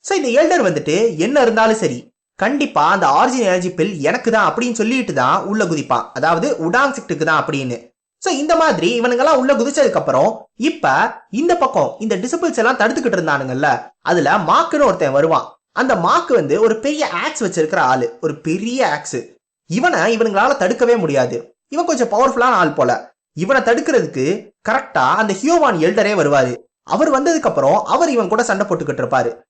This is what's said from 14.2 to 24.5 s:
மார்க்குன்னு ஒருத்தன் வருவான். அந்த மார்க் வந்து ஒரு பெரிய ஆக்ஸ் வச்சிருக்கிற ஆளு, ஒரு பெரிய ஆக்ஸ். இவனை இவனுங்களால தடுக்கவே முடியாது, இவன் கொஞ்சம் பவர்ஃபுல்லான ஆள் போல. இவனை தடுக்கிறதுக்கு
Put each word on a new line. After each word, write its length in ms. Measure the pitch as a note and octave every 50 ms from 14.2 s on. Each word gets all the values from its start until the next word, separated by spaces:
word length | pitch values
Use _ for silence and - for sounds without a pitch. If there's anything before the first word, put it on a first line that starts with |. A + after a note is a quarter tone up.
| D3 C3+ E3+ G#3 F3
மார்க்குன்னு 440 | D#3+ F#3+ C#4+ E4 E4 - D4 C#4+
ஒருத்தன் 260 | B3 F3+ F3 F3 C#3 C3
வருவான். 320 | C#3 D3 E3 D#3+ C3 - - - _ _ _ _
அந்த 180 | - C4 C4 A#3+
மார்க் 360 | F#3 E3+ F3+ C4 E4+ E4 -
வந்து 240 | C4+ A3 D3+ C3+ C#3+ G3
ஒரு 140 | A3 A3+ A3 A3
பெரிய 240 | A3+ C#4 D4+ D4+ D4 - F3
ஆக்ஸ் 280 | F3 G#3+ D#4 D4+ - A#3
வச்சிருக்கிற 380 | F#3 E3+ F3 D#3 D#3 F#3+ F3+ D3+
ஆளு, 240 | B2+ C3 C3 B2 A#2 - -
ஒரு 120 | - D#3 D3 D3
பெரிய 380 | - D#3+ D#3+ F3+ G#3 A3+ A#3+ C4 B3+
ஆக்ஸ். 320 | F3 D3 D3 - - - B2 A2+ - _ _ _ _ _ _ _ _
இவனை 300 | D#3 G#3+ C#4+ F4+ D#4 F#3+ E3 G#3+
இவனுங்களால 480 | A#3 A3 A3+ A3 G3 G3 G#3+ C4 C#4+
தடுக்கவே 380 | - F#3+ F#3+ A#3+ - B3+ A#3 A#3+
முடியாது, 400 | A3+ F3+ D#3 C#3+ C#3 B2+ A#2+ - A#2 - - _ _ _ _
இவன் 180 | C#4+ D4+ F4 F4
கொஞ்சம் 220 | D#4+ B3 B3 -
பவர்ஃபுல்லான 460 | G3+ G#3+ B3+ C4+ B3 A#3 A#3+ B3+ A#3+
ஆள் 160 | F#3+ F3 D#3 D3
போல. 180 | - C3+ B2 A#2+ A2 - - _ _ _ _ _
இவனை 240 | D3+ F3 G3 C4+ C4
தடுக்கிறதுக்கு 640 | G#3 A3+ A#3+ - - F4+ D4 A#3 F3 D3+ - C3+ C3 D3 F#3+ A3 - -